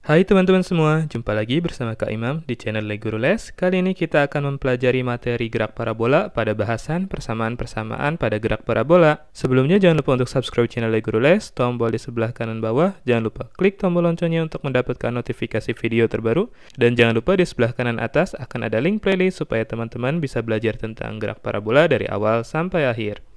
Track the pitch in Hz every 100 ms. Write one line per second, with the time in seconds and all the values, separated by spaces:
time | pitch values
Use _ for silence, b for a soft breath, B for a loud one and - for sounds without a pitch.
0 | - 156 196 196 185 185 180 170 156 156
1 | 156 120 120 107 107 143 175 - 117 110
2 | 104 110 117 160 147 120 113 107 107 104
3 | 110 107 131 226 - - 185 185 185 185
4 | 165 160 143 147 143 139 135 127 127 127
5 | 127 120 123 120 117 117 110 - 113 113
6 | 113 151 208 - 110 107 104 113 - 165
7 | 190 - - 110 113 120 - - 110 113
8 | 143 165 117 107 110 107 - 113 131 180
9 | 156 151 - - 135 127 135 202 185 156
10 | 139 127 123 135 - - 117 - 113 110
11 | 110 107 139 196 - - 123 120 117 110
12 | - 117 113 - 113 113 110 120 185 196
13 | 123 117 110 - - - 190 - 190 175
14 | 170 165 170 165 160 - 143 127 123 127
15 | 117 120 120 120 - 110 - 117 117 113
16 | 113 113 113 123 233 B B - 120 120
17 | 117 113 139 190 175 - 117 117 120 117
18 | 117 151 185 - 123 120 113 110 156 214
19 | 196 190 185 - - 113 113 113 117 117
20 | 123 170 143 123 117 110 110 - 110 113
21 | 113 107 107 107 110 104 104 135 165 120
22 | 101 101 107 117 113 156 180 180 135 113
23 | 104 101 -